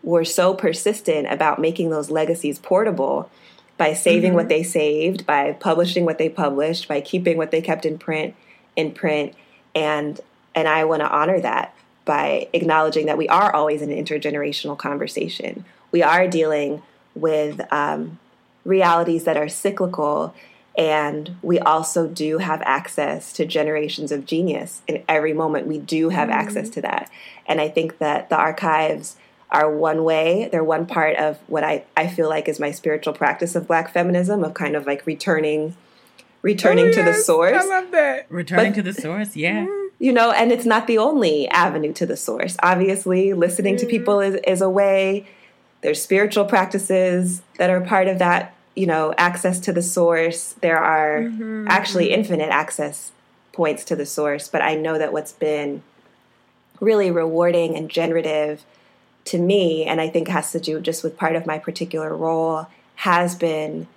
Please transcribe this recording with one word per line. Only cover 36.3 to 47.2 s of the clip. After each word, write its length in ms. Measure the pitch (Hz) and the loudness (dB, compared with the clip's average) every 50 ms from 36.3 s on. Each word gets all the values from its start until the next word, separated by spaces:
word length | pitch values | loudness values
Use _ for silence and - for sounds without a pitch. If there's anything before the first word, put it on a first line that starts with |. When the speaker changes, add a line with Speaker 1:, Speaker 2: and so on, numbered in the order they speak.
| _ _ | _ _
Speaker 1:
returning 460 | - 196 214 - - - - - - - | 0 0 0 4 4 4 6 6 6 6
Speaker 2:
Oh, 40 | |
Speaker 1:
to 100 | - - | 6 6
the 80 | - 170 | 4 4
Speaker 2:
yes. 120 | - - - | 4 2 2
Speaker 1:
source. 400 | - 165 160 170 185 247 370 370 | 4 4 4 6 4 4 4 2
Speaker 2:
I 20 | |
love 240 | 381 381 370 370 359 | 2 0 -2 -2 2
that. 340 | 359 330 294 277 262 269 - _ | 2 2 2 2 0 -4 -8 _
Speaker 3:
Returning 440 | 160 175 170 - 185 185 226 - | -8 -8 -6 0 2 2 4 4
Speaker 1:
But 40 | 202 | 2
Speaker 3:
to 60 | 214 | -2
the 100 | 185 180 | -2 -4
source, 420 | 202 - - 156 170 208 214 208 - | -6 -6 -6 -6 -6 -6 -6 -6 -6
yeah. 280 | 151 151 175 202 214 - | -2 -2 -2 0 -2 -2
Speaker 2:
Mm-hmm. 220 | 381 403 403 392 392 _ _ | -4 -4 -6 -8 -10 _ _
Speaker 1:
you 120 | - 269 | 2 4
know, 180 | 247 240 226 240 | 4 6 4 4
and 200 | - - 233 233 | 4 4 4 4
it's 140 | 240 247 240 | 2 2 4
not 200 | 233 214 226 226 | 2 2 2 2
the 120 | 240 233 220 | 2 2 2
only 500 | 214 285 311 277 214 165 151 147 135 - | 4 2 2 2 2 2 2 2 0 2
avenue 440 | - 180 175 180 170 156 156 147 160 | 2 2 2 2 0 -2 -4 -4 -2
to 100 | - 175 | -4 -4
the 100 | - - | -4 -4
source. 400 | - - - 110 120 - 185 180 - | -6 -6 -6 -4 -4 -4 -4 -2 0
Obviously, 680 | - 175 185 175 185 196 196 202 - 185 185 185 190 196 | 2 2 4 4 2 2 0 -2 0 0 2 2 2 2
listening 440 | 196 180 170 180 269 - 190 202 190 247 | 2 2 0 0 0 0 0 0 0 0
to 80 | 240 | 0
Speaker 2:
Mm-hmm. 40 | 240 | 0
Speaker 1:
people 300 | 233 214 - 202 202 202 | 0 0 2 2 2 2
is, 140 | 196 196 190 190 - | 2 0 -2 0 0
is 140 | - 190 180 | 0 2 2
a 80 | 190 190 | 2 2
way. 560 | 185 196 202 196 196 196 190 190 196 202 196 - - _ - _ _ _ _ _ _ _ | 2 2 2 4 4 2 2 0 -2 -4 -6 -12 -20 _ -20 _ _ _ _ _ _ _
There's 200 | - - - - | -2 -2 -2 -2
spiritual 420 | - - - 196 208 208 208 214 202 | -2 0 2 2 2 2 2 0 0
practices 960 | 202 - 190 185 185 - 196 - - 190 185 185 185 180 180 | 2 2 2 2 0 -2 -6 -2 0 2 2 2 2 2 2